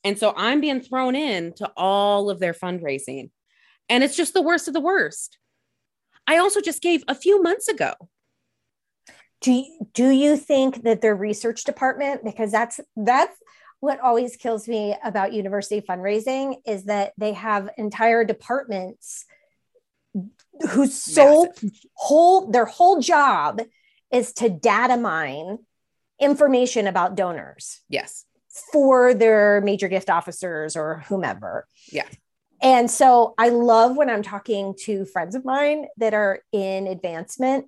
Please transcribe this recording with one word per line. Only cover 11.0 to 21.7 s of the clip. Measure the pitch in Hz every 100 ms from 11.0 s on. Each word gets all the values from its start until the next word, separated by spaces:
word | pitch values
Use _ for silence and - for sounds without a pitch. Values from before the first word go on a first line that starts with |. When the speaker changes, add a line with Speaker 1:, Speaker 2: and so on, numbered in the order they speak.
Speaker 2:
their | 220 202
research | 208 214 233 233
department, | - - 262 262 277 277
because | 220 208 214
that's, | 214 233 - - -
that's | 208 262 - - _ _ _ _
what | 277 262
always | 254 233 247 -
kills | 247 220 220
me | 220 208 202
about | 226 202 196
university | 214 196 202 196 208
fundraising, | 202 180 190 208 233 262 269 254 -
is | 202 196
that | 208 202 -
they | 214
have | 190 220 208 196 -
entire | 214 208 226 233 220
departments | 226 - 262 254 196 185 - - - - _ _ _ _ _ _ _ _ 196 190 _ _ - 320
whose | 247 269 -
sole | - 311 285 302 349
Speaker 1:
Massive. | - 208